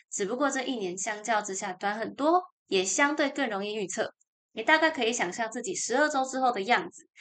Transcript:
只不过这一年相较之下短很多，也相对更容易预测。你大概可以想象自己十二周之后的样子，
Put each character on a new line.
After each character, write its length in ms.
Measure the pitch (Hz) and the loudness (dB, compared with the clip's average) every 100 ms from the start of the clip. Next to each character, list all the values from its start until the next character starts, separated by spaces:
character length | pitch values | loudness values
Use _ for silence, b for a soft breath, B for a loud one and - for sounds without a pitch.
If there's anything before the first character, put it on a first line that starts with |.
| - | -12
只 120 | - | -6
不 140 | 196 247 | -4 0
过 140 | 277 | 0
这 100 | 269 | 0
一 140 | 269 247 | -2 -4
年 200 | 190 185 | -4 -4
相 280 | - 208 | -6 -6
较 180 | 214 220 | -2 -2
之 140 | 202 190 | -2 -4
下 180 | 202 | -6
短 240 | 180 202 214 | -4 -4 -4
很 160 | 208 | -4
多， 260 | 202 285 349 359 _ - | -2 2 2 2 _ -2
也 180 | 190 190 | 0 2
相 300 | - 285 302 | 2 2 2
对 120 | 285 | 0
更 180 | 285 262 | 0 -2
容 160 | 202 202 | -2 -4
易 80 | |
预 140 | 214 185 | -4 -4
测。 260 | - - - _ _ _ | -4 -6 -8 _ _ _
你 100 | 220 | -2
大 160 | 220 320 | 4 6
概 140 | 320 | 6
可 120 | 302 | 2
以 80 | 226 | 0
想 220 | 240 180 | 0 -2
象 160 | 185 226 | -2 -4
自 140 | 247 | -6
己 100 | 233 | -6
十 240 | 175 - 247 | -6 -2 2
二 100 | 302 | 2
周 160 | 277 | 2
之 160 | 262 262 | -2 0
后 120 | 262 | 0
的 100 | 240 | 2
样 260 | 196 220 180 | 2 2 0
子， 160 | - - B | -10 -20 B